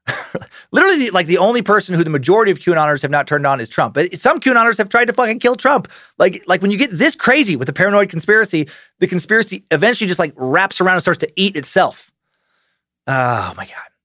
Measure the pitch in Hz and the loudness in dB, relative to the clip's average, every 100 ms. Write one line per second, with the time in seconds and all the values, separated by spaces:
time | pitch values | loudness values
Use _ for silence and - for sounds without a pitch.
0 | - - - - - - - 247 381 339 | -12 -12 -10 -12 -14 -20 -4 0 2 2
1 | 240 180 160 175 196 240 202 208 - 170 | 0 0 0 2 2 0 0 0 0 -2
2 | 160 151 127 208 214 170 - 165 151 143 | 0 0 2 2 2 0 0 2 2 0
3 | 143 147 139 147 139 135 113 - 123 139 | -2 -2 0 0 0 -2 -2 -2 -2 0
4 | 180 180 254 330 269 240 233 220 202 233 | -2 0 0 2 2 2 2 0 0 0
5 | 233 240 233 226 240 247 262 277 - - | 0 0 -2 0 -2 0 2 0 -2 -16
6 | - - 190 180 - 185 196 202 277 165 | -10 0 0 0 -2 0 0 0 -2 0
7 | 294 - - 285 226 139 127 143 190 202 | 0 0 0 2 2 -2 -4 0 2 2
8 | 202 160 175 214 208 165 147 - - - | 0 -2 0 2 2 -2 -4 -10 -20 -4
9 | 185 180 - 220 208 190 - 156 202 240 | -2 -2 0 0 0 -6 -4 0 0 0
10 | 202 180 160 - 131 160 190 - 185 185 | -2 -2 -4 -4 0 0 0 0 0 0
11 | 185 165 156 - 196 156 135 190 151 - | 0 -2 -4 -2 -4 -2 -2 0 0 -2
12 | - _ _ _ _ _ _ _ _ _ | -18 _ _ _ _ _ _ _ _ _
13 | - 131 123 117 92 - - - - _ | -6 -2 -2 -2 -6 -10 -16 -18 -20 _